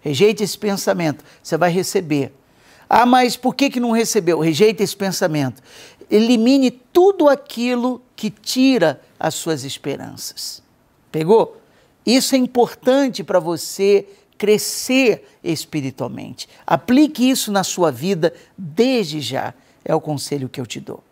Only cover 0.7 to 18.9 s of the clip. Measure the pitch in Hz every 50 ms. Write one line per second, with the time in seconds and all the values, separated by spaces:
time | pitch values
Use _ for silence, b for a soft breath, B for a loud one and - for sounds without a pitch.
0.7 | 196 185 - 214 196 185 170 156 139 - b b b b b - 170 156 165 180
1.7 | 165 190 175 - - 202 185 151 156 143 135 - _ _ b b b b b b
2.7 | b b b b - 214 233 247 247 254 254 247 - - - 254 - - 277 277
3.7 | - 254 240 240 226 226 233 - - 220 180 165 170 - 156 165 160 135 208 220
4.7 | 220 - 208 175 - _ 196 190 170 - 202 180 156 151 139 127 110 - B B
5.7 | B B B B B B B B - 208 226 233 254 226 220 247 269 277 262 247
6.7 | 240 - _ _ _ 349 359 403 392 359 311 294 277 277 - _ - 226 240 247
7.7 | 247 240 233 254 247 - _ _ _ - - 214 - _ _ - - 254 262 269
8.7 | 262 233 170 156 135 b b b b b - 160 - - - 170 160 139 123 139
9.7 | - - - 143 135 - - 113 107 107 - - - - - - - - _ _
10.7 | _ _ _ _ _ _ _ _ - 151 160 165 220 226 185 - b b b b
11.7 | b b b b b b _ 208 233 262 - - 262 262 254 247 - 247 233 226
12.7 | - _ - 254 254 277 277 262 190 - - - 196 180 160 165 170 151 - -
13.7 | - - 196 196 202 196 196 b b b b b b _ - 202 214 208 208 -
14.7 | - - - - 254 262 269 240 190 - b b b b _ 175 160 143 - _
15.7 | - 156 135 135 127 - 131 120 131 120 107 113 123 - - b b b b -
16.7 | 175 147 - - 247 269 311 294 302 - 240 254 269 - - 220 202 202 180 -
17.7 | - - 175 160 131 117 139 190 202 165 156 165 B B B B B - 196 151
18.7 | 147 - 226 262